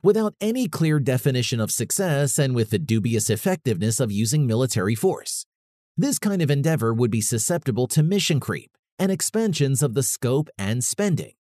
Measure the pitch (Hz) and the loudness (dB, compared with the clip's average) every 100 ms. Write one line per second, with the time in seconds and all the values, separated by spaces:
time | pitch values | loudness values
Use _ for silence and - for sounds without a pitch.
0 | 185 208 214 - 208 247 226 - 160 151 | 2 2 0 -2 -2 0 -2 0 2 2
1 | 135 127 143 127 117 117 110 - 117 - | 2 0 0 0 -2 -2 -2 -2 -4 -2
2 | 185 143 143 - 135 123 110 107 80 113 | 0 0 0 0 0 0 0 -2 0 0
3 | 113 113 - 101 196 185 127 95 107 113 | 2 0 0 0 0 -2 -2 0 0 0
4 | 120 101 110 151 131 110 131 113 92 113 | 0 0 0 2 2 2 0 0 0 0
5 | 190 - - - - _ _ _ _ - | 0 -2 -6 -10 -12 _ _ _ _ -2
6 | 254 - 208 196 151 143 147 156 113 113 | 0 0 0 0 0 2 0 0 0 0
7 | 123 110 104 117 - 175 139 110 123 - | 0 0 -2 -2 -2 -2 -2 -2 0 2
8 | 156 202 156 147 - 85 - _ _ - | 2 2 2 0 0 -8 -8 _ _ -2
9 | 190 185 - 220 220 165 139 135 147 117 | -2 0 -2 0 0 0 0 2 0 0
10 | 127 - 120 131 156 - 98 117 123 - | -2 -2 0 0 -2 -4 -4 -2 -4 -2
11 | 208 160 67 _ | 0 0 -2 _